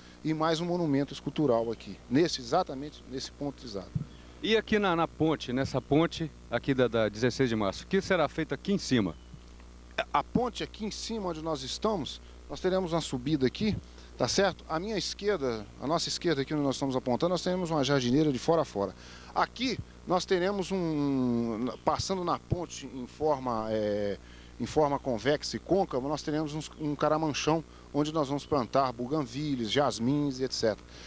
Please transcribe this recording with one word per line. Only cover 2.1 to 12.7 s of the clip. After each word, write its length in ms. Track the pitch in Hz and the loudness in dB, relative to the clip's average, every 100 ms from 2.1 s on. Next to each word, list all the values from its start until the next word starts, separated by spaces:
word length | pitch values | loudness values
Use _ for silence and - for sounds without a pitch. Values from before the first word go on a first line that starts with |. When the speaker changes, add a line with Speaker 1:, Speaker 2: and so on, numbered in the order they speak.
| 123 165 - | 4 4 0
Speaker 1:
exatamente 640 | 120 156 180 135 147 - - | 0 0 0 -4 -10 -12 -12
nesse 200 | 131 - | -10 -10
ponto 320 | - 143 131 | -6 -8 -6
exato. 280 | 127 98 87 - - - - - | -10 -10 -6 -6 -6 -12 -18 -6
Speaker 2:
E 140 | 180 220 | 2 2
aqui 200 | - 214 | 4 2
na, 160 | 196 | 4
na 140 | 170 160 | 4 2
ponte, 460 | - 156 151 - | 2 2 2 0
nessa 260 | 123 135 131 | 0 0 0
ponte 500 | - 143 165 - 160 - - | 2 4 4 0 -8 -8 -4
aqui 240 | 117 - | -2 0
da, 120 | 131 123 | 4 4
da 220 | 113 107 | 4 2
dezesseis 400 | 104 120 - 131 | 2 0 2 2
de 80 | 113 | 2
março, 280 | 101 - | 0 -2
o 20 | - | -2
que 120 | 190 | 0
será 260 | - 185 147 | 2 2 2
feito 240 | - 156 | 0 -4
aqui 220 | 135 - | -4 -2
em 40 | 196 | -2
cima? 380 | - 127 92 76 - - - - - - - - - | 2 2 2 -2 -14 -18 -18 -20 -20 -20 -12 -4 0
Speaker 1:
A 100 | 147 | 0
ponte 400 | - - 240 - | 0 0 0 -2
aqui 220 | 156 - | -8 -6
em 60 | 208 | -8
cima, 400 | - - 226 185 | -6 -6 -4 -4
onde 120 | 160 | -4
nós 200 | 160 151 | -4 -4
estamos, 580 | 131 - 214 208 127 - - - - | -4 -2 0 0 -4 -8 -16 -18 -12
nós 100 | 147 | -2
teremos 320 | 185 | 0